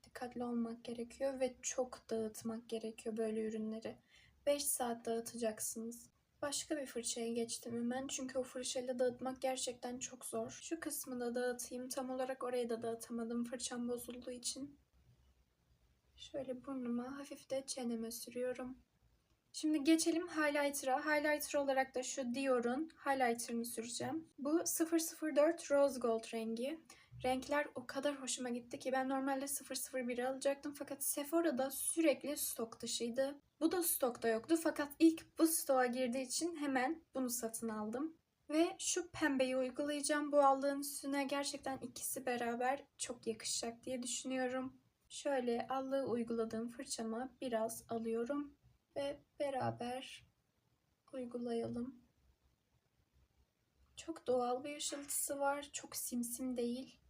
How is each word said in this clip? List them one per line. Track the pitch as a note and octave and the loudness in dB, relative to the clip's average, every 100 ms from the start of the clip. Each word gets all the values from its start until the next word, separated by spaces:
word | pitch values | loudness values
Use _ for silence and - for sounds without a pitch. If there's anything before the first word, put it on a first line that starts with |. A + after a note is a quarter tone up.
Dikkatli | - - B3 A#3+ | -16 -10 -8 -4
olmak | A#3+ A#3+ A3+ A#3 | 0 2 0 -2
gerekiyor | - A#3 A#3 - C4+ C4 | -6 -6 -6 -2 -2 2
ve | B3+ B3 | -2 -2
çok | - - B3 - - | -4 -2 -2 -4 -4
dağıtmak | A3+ A3 G#3+ A3+ A3+ A#3+ | -2 -2 -4 -6 -6 -4
gerekiyor | A3+ A3 A3 A#3 A3 | -4 -4 -6 -6 -2
böyle | A3 A3 | 0 0
ürünleri. | A3 A3 A3 A3 A3 A#3+ _ - - _ - | -2 -2 -4 -4 -8 -12 _ -20 -20 _ 0
Beş | C#4+ C#4 | 2 2
saat | - A#3+ A#3 - | 0 0 0 -2
dağıtacaksınız. | A3+ A3+ A#3 A3+ A3 - A3+ A3+ A#3 - _ _ _ | -2 -2 -2 -2 -2 -4 -4 -6 -10 -16 _ _ _
Başka | D4 C#4 - D4+ | -4 -4 -2 -4
bir | C4 | -2
fırçaya | B3 A#3+ - A#3 | -4 -4 -2 -2
geçtim | A#3 A#3 - B3 | 0 -2 -4 -6
hemen. | A#3 A#3+ B3+ C4+ | -2 -2 -2 -2
Çünkü | - C4 C4 | -6 -4 -2
o | |
fırçayla | B3+ C4 B3+ C4 B3+ B3 | -4 -4 -4 -2 -2 2
dağıtmak | B3+ A#3+ B3 C4 | 2 2 -6 -2
gerçekten | C4 C4 - A#3+ B3 B3 | 0 0 -4 -6 -8 -6
çok | - B3 - | -8 -10 -6
zor. | A3+ A#3 | -4 -4
Şu | - - E4 | -8 -6 -4
kısmı | D#4+ C#4+ - B3 | -4 -6 -6 -4
da | A#3+ A#3+ | -2 0
dağıtayım. | B3 B3 - B3 B3+ | 0 -2 -6 -6 -4
Tam | B3+ B3+ | -4 -4
olarak | B3+ B3+ C4 | -2 -2 -2
orayı | B3 B3 A#3 | -2 -2 0
da | A3+ | -2
dağıtamadım. | A3+ A#3 - A#3 A3+ A#3+ A#3+ | -2 -6 -6 -6 -2 -2 -2
Fırçam | B3 - B3 A#3+ | -4 -6 -4 -2
bozulduğu | A#3+ - B3 B3+ | -2 -4 -10 -10
için. | B3 - - C#4+ C#4+ _ _ _ _ _ _ _ _ _ _ _ _ _ - | -6 -6 -6 -8 -12 _ _ _ _ _ _ _ _ _ _ _ _ _ -20
Şöyle | - D4 C4 B3+ C#4+ | -10 -6 -4 -6 -4
burnuma | C4+ A#3+ A#3+ B3 C#4 | -4 0 -2 -2 -8
hafif | C#4+ C#4 - | -10 -12 -4
de | C4+ C4+ | -4 -2
çeneme | - A#3+ A#3 A3+ | -4 -2 -2 -4
sürüyorum. | A#3 - A#3+ B3+ B3+ B3+ C4 _ _ _ _ _ _ _ | -8 -8 -4 -4 -4 -8 -10 _ _ _ _ _ _ _
Şimdi | - D#4 D4+ | -2 2 4
geçelim | C#4 D#4+ E4 D#4+ F4 | 8 6 6 2 0
highlighter'a. | D#4 D4+ D4 C#4+ C#4 C4 C4+ D4+ | 2 4 4 2 2 2 2 4
Highlighter | D4+ D4 D4 C#4+ D4 | 4 4 2 2 2
olarak | C#4 C4 C4 B3 | 4 4 4 0
da | |
şu | B3+ - B3+ B3 | -2 -2 -2 0
Dior'un | C4+ B3 A#3+ C4 D#4+ - - | 4 4 4 2 0 -4 0
highlighter'ını | C4+ B3 A#3 - A#3 A#3 | 4 4 2 0 -2 -2
süreceğim. | - A#3 - A#3+ D#4+ - - | -4 -6 -4 -2 -2 -6 -6
Bu | C#4 D#4+ - | 2 2 2
sıfır | - D#4+ E4+ | 0 4 4
sıfır | D#4+ - D#4 C#4+ | 2 -2 0 6
dört | D4+ E4+ - | 6 4 2
Rose | C#4+ C#4 C4+ | 6 6 4
Gold | A#3+ A3+ - | 2 2 0
rengi. | A3+ A3+ A3+ B3+ D#4+ - - - - | -4 -2 -2 -2 -4 -10 -20 -20 -4
Renkler | B3+ B3+ B3+ D4 D4 - | 0 0 2 0 0 -6
o | B3 | -6
kadar | C#4 C#4 C#4 | 0 0 0
hoşuma | B3+ - B3 | -4 -4 -2
gitti | A#3+ A#3+ - | -4 -6 -6
ki | C4 | 0
ben | C4 C4 | 0 2
normalde | C4+ C4+ C4+ C#4 | 2 2 0 -2
sıfır | - C4+ C4 | -6 -6 -6
sıfır | - C4 A#3+ | -4 -4 -2
bir | B3 | 0
alacaktım | B3+ C4 C#4 C#4 D4 | 0 2 0 0 -4
fakat | C#4+ C#4+ - | -8 -8 -4
Sephora'da | - - C#4+ E4 E4+ B3+ C4 | -2 -2 2 4 4 2 0
sürekli | C4+ - - D#4+ B3+ C4 D4 | 0 -2 4 4 4 0 -4
stok | - - A3+ - | -4 -4 -6 -6
dışıydı. | A#3 - A#3 A#3 C4+ C#4+ _ _ | -6 -2 -2 0 -2 -2 _ _
Bu | D#4+ | 2
da | F#4 | 4
stokta | E4+ - B3+ A#3 A#3 | 2 2 0 2 2
yoktu | A3 A3+ E4 | 2 2 2
fakat | D#4+ D4 C#4+ - | 4 0 -4 8
ilk | E4 D#4+ - - | 8 8 -6 4
bu | D#4+ | 4
stoğa | - - C4 B3 | 4 4 6 6
girdiği | A#3+ B3+ B3+ C4 | 4 2 0 0
için | - E4 E4 | 0 -2 0
hemen | C#4+ C4 C4 E4 - | 0 2 2 -2 -4
bunu | C4 B3+ | -2 -2
satın | A#3+ A3+ - A3+ | -2 -4 -4 -4
aldım. | G#3+ G#3+ A#3 D#4+ - _ _ _ | -4 -4 -2 -4 -6 _ _ _
Ve | D4+ F4 F#4+ | 2 2 2
şu | - - F4 | -2 -2 -2
pembeyi | - D#4 C4+ B3+ C4 | 0 2 4 4 4
uygulayacağım | B3+ B3+ D4 D4 C#4+ D4+ D4 | 0 0 -2 -2 2 2 6
bu | D4 | 8
allığın | C#4 C4+ C#4 C#4 | 8 8 4 0
üstüne. | C#4+ - C#4+ C#4 | -4 -6 -2 0
Gerçekten | C4+ C#4 C#4+ C#4 - C4+ | 2 0 -2 -4 -6 -6
ikisi | B3 - - - C4 | -8 -8 -6 -4 -2
beraber | A#3+ A#3+ A#3 B3 C#4 - _ | 0 0 0 0 0 -4 _
çok | - A#3+ - | -6 -4 -4
yakışacak | G#3+ - - A#3 A#3 | -4 -2 -2 -4 -6
diye | - B3+ | -6 -4
düşünüyorum. | B3 - C4 C4 B3+ B3+ C4 - _ _ _ | -2 -4 -2 0 0 0 -4 -8 _ _ _
Şöyle | - D4 C4+ B3 A#3 - | -6 0 2 2 0 0
allığı | C4 C4+ C4+ | -2 0 0
uyguladığım | C4+ A#3+ A#3 A#3 A3+ A3+ A#3+ | 2 0 0 0 0 -2 -4
fırçama | A#3+ C4+ - A3+ A3+ C4 - | -6 -8 -4 -2 -2 -4 -4
biraz | C4+ A3+ A3+ - - | -2 0 0 -4 -6
alıyorum | A#3 A3+ A3+ A#3 C#4+ C#4+ - _ _ _ - | -4 0 0 0 -2 -2 -10 _ _ _ -4
ve | C#4 C#4+ _ _ | -4 -4 _ _
beraber | C#4+ C4 A#3 A#3 A#3+ B3 C#4 - - _ _ _ _ _ _ _ _ | -2 0 -2 -2 -4 -4 -8 -14 -18 _ _ _ _ _ _ _ _
uygulayalım. | C4+ A#3+ A#3+ A#3+ A#3 A3+ A#3 B3 - - _ _ _ _ _ _ _ _ _ _ _ _ _ _ _ _ _ _ - | -8 -6 -4 -2 0 0 -4 -6 -10 -20 _ _ _ _ _ _ _ _ _ _ _ _ _ _ _ _ _ _ -16
Çok | - D#4+ - | -10 -8 2
doğal | B3 B3 B3+ | 2 2 -2
bir | D4 D4 | -4 -6
ışıltısı | D4+ C#4+ C#4+ - - C#4+ | -6 -6 -4 -4 -2 0
var. | C#4 C#4+ C#4+ | 2 0 -4
Çok | - - - | -12 -10 -8
simsim | - A#3+ A#3 A#3+ B3+ B3 | -4 -2 -2 -4 -4 0
değil. | A#3+ B3 C4+ - _ | 0 -2 -6 -16 _